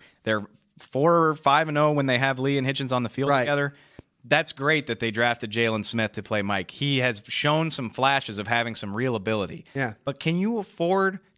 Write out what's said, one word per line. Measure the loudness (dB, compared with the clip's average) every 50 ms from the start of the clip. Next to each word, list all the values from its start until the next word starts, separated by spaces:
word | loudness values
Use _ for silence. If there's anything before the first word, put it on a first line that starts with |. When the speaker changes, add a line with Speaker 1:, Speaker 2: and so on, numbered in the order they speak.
| -12 _ _ _ -2
Speaker 1:
They're | -2 -2 -2 -2 -8 _ _ _ _ _ -20
four | -12 -6 -2 2 4 4 4 4 4 2
or | 0
five | 2 2 4 4 4 2 2
and | 2 2
oh | 2 4
when | 2 2 2
they | 2 2 2
have | 2 0 0 0
Lee | 0 0 0 0
and | 0
Hitchens | -2 -2 -2 -2 -2
on | 0 -2 -2
the | -2
field | -4 -2 0 2
Speaker 2:
Right. | 2 2
Speaker 1:
together. | 2 2 0 0 0 -2 -4 -10 -18 _ _ -20 -20 _ _ _ -2
That's | 0 0 0 0 -2
great | -6 -2 0 0 0 0 0
that | -4 -4 -2
they | -2 -2
drafted | 0 2 2 2 0 -2 -6 -4
Jalen | -2 0 0 2 0 0 0
Smith | 0 0 0 -2 -2
to | -4 -8
play | -6 -4 -2 -2
Mike. | 0 -2 -2 -4 -4 -6
He | -8 -4 -2 0 0 0
has | 0 0 -2 -4 -8 -8
shown | -4 -2 0 2 2 2 2 0
some | 0 0 -2 -4
flashes | -2 2 2 2 2 2 -2 -4 -6 -6
of | -2 0
having | 0 0 0 -2 -4
some | -6 -6 -6 -4
real | -2 -2 -2 -2
ability. | -2 -2 -2 -2 -2 -2 -4 -8 -12 -16 -10 -6
Speaker 2:
Yeah. | -4 -4 -4 -6 -8 -8
Speaker 1:
But | -8 -8 -4
can | -4 -2 0 0
you | 0 0 -2 -4
afford | -6 -8 -6 -4 -2 0 2 2 2 0 -2 -6 -12 _ _